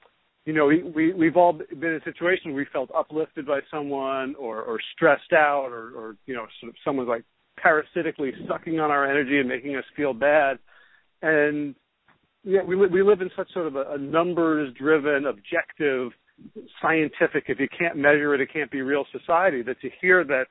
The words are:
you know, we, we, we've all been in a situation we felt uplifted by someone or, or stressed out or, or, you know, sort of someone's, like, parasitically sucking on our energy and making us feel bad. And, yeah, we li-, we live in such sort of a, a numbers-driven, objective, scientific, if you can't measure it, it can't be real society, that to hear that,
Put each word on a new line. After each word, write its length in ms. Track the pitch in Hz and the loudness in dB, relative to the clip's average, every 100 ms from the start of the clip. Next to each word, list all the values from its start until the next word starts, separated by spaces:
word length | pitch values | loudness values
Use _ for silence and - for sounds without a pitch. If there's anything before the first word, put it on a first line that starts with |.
| _ _ _ _ | _ _ _ _
you 80 | 156 | -4
know, 140 | 156 143 | 2 4
we, 160 | 160 | 4
we, 300 | 180 156 160 | 0 0 0
we've 240 | 190 165 165 | 2 2 4
all 160 | 175 | 4
been 380 | 156 - 147 165 | 2 -8 -8 -6
in 100 | 156 | -6
a 20 | |
situation 500 | 165 - 170 185 160 | -8 -4 -2 -2 -4
we 120 | 135 143 | -6 -6
felt 180 | 147 123 | -6 -4
uplifted 520 | 165 - 151 160 156 135 | -4 -4 -4 -6 -8 -4
by 140 | 139 139 | -4 -6
someone 640 | 151 143 139 135 135 131 | -8 -6 -6 -4 -4 -6
or, 280 | 147 117 110 | -8 -10 -8
or 160 | - 110 - | -8 -8 -8
stressed 380 | - 165 143 - | 2 4 4 2
out 360 | 165 147 143 131 | 4 4 2 -4
or, 220 | 117 117 127 | -10 -14 -14
or, 200 | 110 101 - | -16 -16 -10
you 80 | |
know, 120 | 123 107 - | -10 -10 -14
sort 100 | 117 | -18
of 60 | - | -10
someone's, 240 | 156 135 120 | -4 -4 -2
like, 160 | 117 - _ _ - | -4 -6 _ _ 0
parasitically 760 | 185 156 - 175 160 156 135 - - | 2 2 0 -6 -6 -4 -6 -6 -8
sucking 320 | 165 170 160 | -8 -4 -2
on 100 | 151 | 0
our 180 | 143 139 | 2 2
energy 300 | 143 131 143 | 0 0 0
and 100 | 127 | 0
making 280 | 127 143 135 | -4 -6 -8
us 80 | - - | -8 -4
feel 160 | 143 | -4
bad. 460 | 117 143 151 139 127 _ _ _ _ _ - | 0 2 4 2 -2 _ _ _ _ _ -6
And, 540 | 160 151 147 147 147 131 _ _ _ _ _ _ | 0 2 2 0 -6 -10 _ _ _ _ _ _
yeah, 200 | 202 190 | 0 0
we 120 | 170 | 2
li-, 140 | 185 190 | 2 4
we 100 | 180 | 4
live 180 | 196 190 | 4 4
in 100 | 185 - | 0 -8
such 160 | 180 | -8
sort 160 | 185 160 | -6 -4
of 80 | 135 | -4
a, 160 | 143 | -6
a 60 | 143 | -6
numbers-driven, 1300 | 139 160 180 170 165 151 139 120 143 156 143 139 139 | -2 0 0 2 2 0 -2 -2 2 2 4 0 -2
objective, 840 | 104 - 170 - - 147 127 123 - _ _ - 220 - - | -6 -6 -6 -4 -2 -2 -2 -4 -10 _ _ -20 -20 -20 -4
scientific, 640 | 160 160 151 - 165 147 - | 0 0 0 0 0 0 -4
if 120 | 127 | -4
you 80 | 135 - | -4 -2
can't 200 | 170 147 | -4 2
measure 360 | 143 147 147 | 4 4 2
it, 60 | 139 | 0
it 100 | 135 | -2
can't 200 | 160 135 | -4 -6
be 100 | 139 | -6
real 240 | 131 143 127 | -2 -2 -4
society, 480 | 127 - 170 190 131 | -8 0 2 2 0
that 180 | 120 123 | -6 -8
to 80 | 131 - | -10 -2
hear 240 | 180 185 | 4 4
that, 220 | 143 131 131 | 4 -2 -4